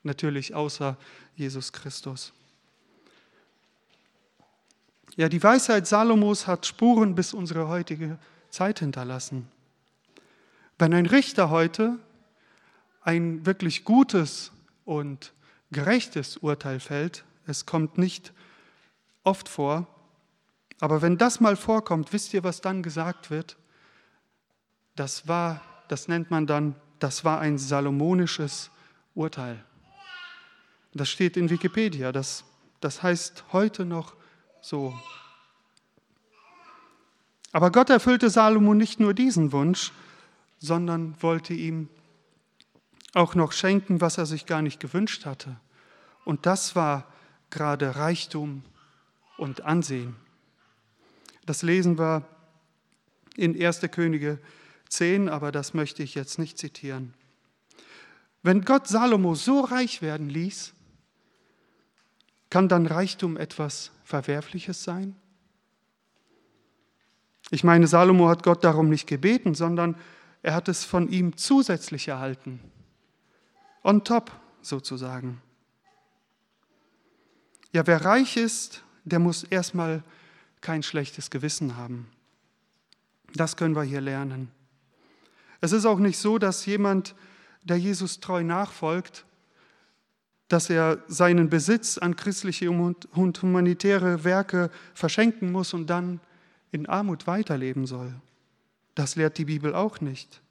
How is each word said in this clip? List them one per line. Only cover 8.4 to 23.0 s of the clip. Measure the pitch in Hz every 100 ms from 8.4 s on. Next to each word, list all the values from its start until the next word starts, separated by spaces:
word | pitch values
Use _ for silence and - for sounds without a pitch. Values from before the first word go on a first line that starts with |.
| _
Zeit | - 190 208
hinterlassen. | 151 131 123 131 - 131 120 _ _ _ _ _ _ _ _ _ _ _ _ _
Wenn | 160
ein | 175 170
Richter | 262 262 - 170
heute | 165 165 165 220 240 _ _ _ _ _ _ _ _ _ _
ein | 165 170 170 160 160
wirklich | 190 170 -
gutes | - 240 269 196 151 - - _ _ _
und | - 151 143 139 - _ _ _ _
gerechtes | 147 143 240 - 160 139 -
Urteil | 151 147 139 131
fällt, | - 143 170 - _ _ -
es | 143 -
kommt | 160 156 -
nicht | 180 - - _ _ _ _ _ _ _ _ _
oft | 190 190 -
vor, | - 143 156 175 _ _ _ _ _ _ _ _ -
aber | 151 156
wenn | 170 175
das | 240 -
mal | 220 196
vorkommt, | - 220 214 165 151
wisst | 208 -
ihr, | 202
was | 175 170
dann | 190 190
gesagt | 165 151